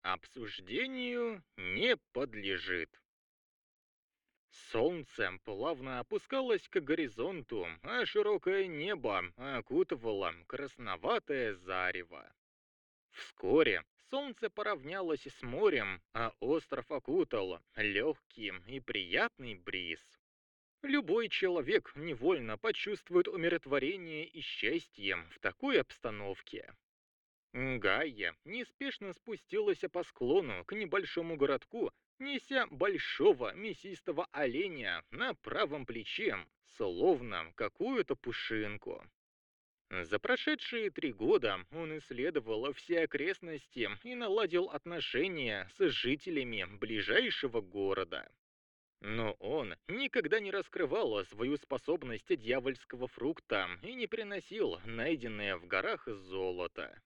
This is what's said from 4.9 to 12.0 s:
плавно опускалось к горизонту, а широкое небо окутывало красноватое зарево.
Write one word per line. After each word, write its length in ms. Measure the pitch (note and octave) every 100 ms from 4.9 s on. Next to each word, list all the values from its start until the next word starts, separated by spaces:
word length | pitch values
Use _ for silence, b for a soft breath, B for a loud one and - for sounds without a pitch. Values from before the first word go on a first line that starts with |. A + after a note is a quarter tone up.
| F3 C#3 - F#2+ F#2
плавно 560 | - G2 C#3+ C#3+ C3 B2
опускалось 680 | A#2+ G#3+ - C4+ B3+ G#3 -
к 120 | F#3+
горизонту, 880 | C#3 E3 C#3 G#2 D3+ F3+ B2+ A2+ E2+ E2
а 200 | D3+ B3
широкое 600 | A3+ G#3 G#3 G3+ F3+ G3 F#3+
небо 560 | D3+ F3 F#3+ A#2 F#2+ F2 F2
окутывало 960 | C3+ B2+ - D3 F#3 C#3+ A2+ G2+ F2+ E2+ E2+
красноватое 1040 | B2+ C#3 - A2+ F2+ B2 A#3 - C#3 A2+
зарево. 800 | F#2 F2+ F#2 F#2 F#2